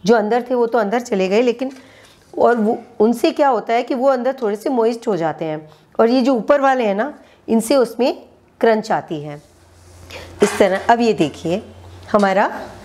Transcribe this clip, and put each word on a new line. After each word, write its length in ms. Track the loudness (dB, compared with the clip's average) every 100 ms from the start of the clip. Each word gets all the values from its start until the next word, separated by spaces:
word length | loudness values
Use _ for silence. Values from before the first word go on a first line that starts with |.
जो 100 | 4 2
अंदर 260 | 2 -2
थे 120 | 0
वो 120 | -2 0
तो 120 | 0
अंदर 220 | 0 -4
चले 280 | -2 -2 0
गए, 140 | 2
लेकिन 300 | 0 -2 -8 -10 -20 -20 -20 _ _
और 220 | 0 0 2
वो, 220 | 0 -2 -8 0
उनसे 300 | 0 2 -2
क्या 160 | 2 0
होता 260 | 0 -2
है 80 | -4
कि 120 | -2
वो 140 | 0 0
अंदर 280 | 0 -2 -4
थोड़े 140 | -4 -4
से 140 | -2
moist 380 | 0 0 -2 -4
हो 80 | -2
जाते 280 | -2 -4
हैं, 240 | -8 -8 -12 -20 _ 0
और 80 | 2
ये 120 | 4
जो 120 | 2
ऊपर 260 | 0 2 2
वाले 260 | 4 2 0
हैं 80 |
ना, 180 | -2 -4 -8 -20 _ -2
इनसे 280 | -2 2 2
उसमें 460 | 2 0 -2 -2 -14 _ _ _
crunch 320 | 2 2 0
आती 300 | -4 -4 -10
है 180 | -10 -16 _ _ _ -20 -20 -20 -20 -18 -18 -2
इस 160 | -2 2
तरह। 340 | 0 0 0
अब 80 | 2
ये 120 | 2
देखिए 480 | 0 -2 -4 -4 -4 -6 -20 -20 -20 -2
हमारा 380 | 0 2 2 0 -4 -14 -18